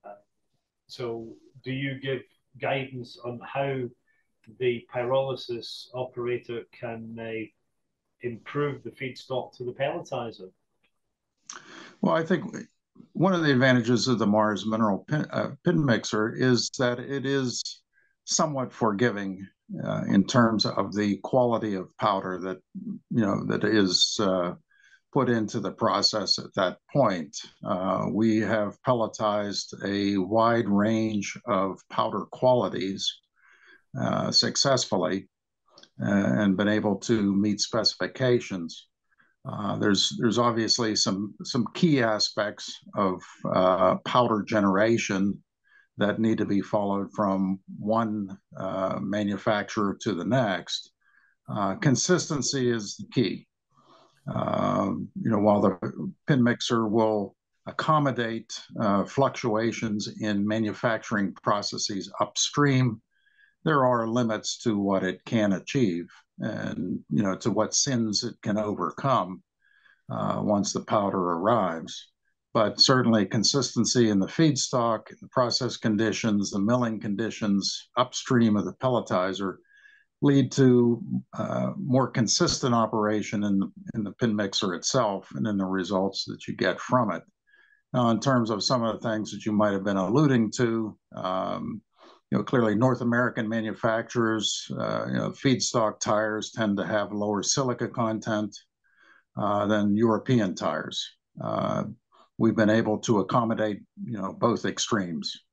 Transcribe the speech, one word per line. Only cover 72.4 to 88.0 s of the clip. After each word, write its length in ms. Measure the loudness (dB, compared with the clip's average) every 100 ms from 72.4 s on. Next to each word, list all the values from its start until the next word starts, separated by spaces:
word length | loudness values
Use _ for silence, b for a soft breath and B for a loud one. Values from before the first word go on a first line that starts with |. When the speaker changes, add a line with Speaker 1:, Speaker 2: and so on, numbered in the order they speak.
| _
Speaker 2:
But 260 | 0 0 4
certainly 460 | 6 6 6 4 2
consistency 840 | 2 2 0 0 0 2 4 4
in 100 | 4
the 80 | 0
feedstock, 800 | 4 2 4 -2 0 0 -2 -6 -20
the 60 | -4
process 480 | 0 0 0 -2 -2
conditions, 720 | 0 2 2 2 0 0 0
the 80 | 0
milling 400 | 2 2 2 -2
conditions 920 | -4 -4 -4 -2 0 0 0 -6 -6 -2
upstream 580 | -2 -4 2 4 4 4
of 100 | -2
the 80 |
pelletizer 840 | -2 0 0 0 -2 -2 -2 -6 -8 b b b b b _
lead 300 | 2 4 2
to, 500 | 4 6 8 4 2 -2 -6 -8 -8
uh, 340 | -4 -2 -2 -4
more 300 | 0 2 2
consistent 640 | 0 0 2 0 0 0
operation 720 | 2 2 0 0 0 -2 -4
in 160 | 0 0
the, 120 | 0 -6 -10
in 100 | -8
the 100 | -8
pin 220 | -2 -2 0
mixer 380 | -2 -2 -2
itself 540 | -2 -2 0 0 -2 -8 -6
and 100 | -2
in 120 | -2
the 80 | -2
results 580 | -2 0 0 0 -4 -10
that 220 | -10 -10
you 80 | -2
get 240 | -2 -2
from 320 | 0 2 2
it. 100 | -4 _ _ b b b b b
Now, 160 | 0